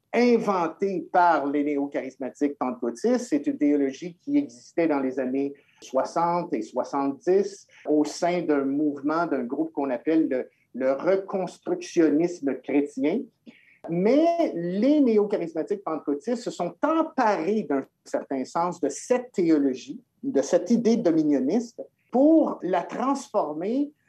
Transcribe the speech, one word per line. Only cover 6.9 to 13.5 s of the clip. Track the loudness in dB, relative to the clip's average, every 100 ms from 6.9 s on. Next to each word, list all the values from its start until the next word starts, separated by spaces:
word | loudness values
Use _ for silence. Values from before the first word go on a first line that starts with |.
| -4 -4 -4 0 2 0 -6 -20 -12 0
au | 2
sein | 2 -2 -2 0
d'un | 0 0 0
mouvement, | 0 -2 -2 -2 -2 0
d'un | -2
groupe | -4 -4 -4
qu'on | -4 -4
appelle | -2 0 2 2
le, | 0 -4 _ _
le | -2 0
reconstructionnisme | 0 2 0 0 -6 -6 -8 -6 -6 -2 2 4 4 0 -2 -4 -4
chrétien. | -2 0 0 -2 -2 -2 -6 _ -20